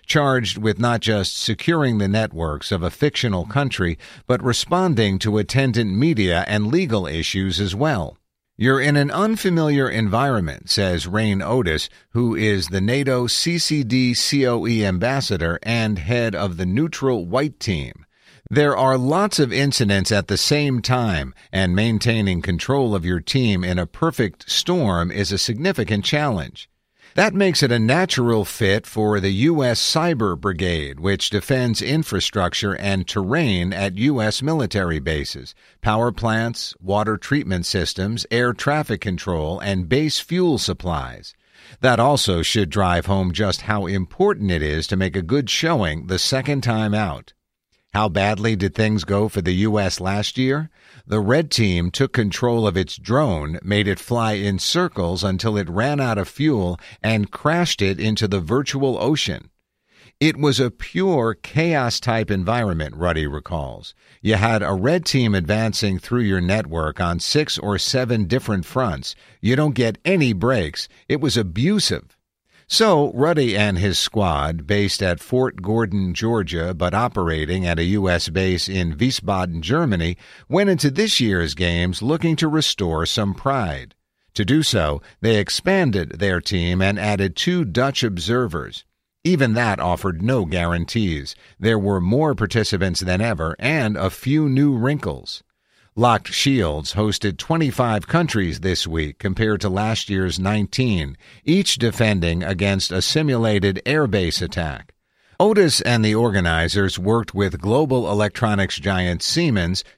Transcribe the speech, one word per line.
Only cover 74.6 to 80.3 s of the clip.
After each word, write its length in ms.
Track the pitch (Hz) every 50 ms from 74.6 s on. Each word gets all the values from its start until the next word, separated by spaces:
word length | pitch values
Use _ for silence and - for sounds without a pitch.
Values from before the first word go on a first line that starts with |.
| 71
based 380 | 78 104 104 101 95 - - 98
at 160 | 90 85 76
Fort 420 | - - 123 127 131 117 - -
Gordon, 520 | 90 101 110 117 113 92 98 101 95 90 85
Georgia, 600 | - 110 113 117 110 92 78 87 82 82 90 90
but 200 | 78 87 87 85
operating 720 | 107 120 123 - 101 87 82 80 78 76 76 90 95 90
at 120 | 87 85
a 60 | 82 85
U 240 | 90 104 104 95
S 220 | 92 87 85 - 87
base 400 | 78 95 95 92 90 85 - 92
in 260 | 95 92 87 82 76
Wiesbaden, 640 | 73 117 135 127 - - 104 98 92 92 87 82 85
Germany, 560 | 78 90 131 165 170 127 98 85 82 85 87 - - -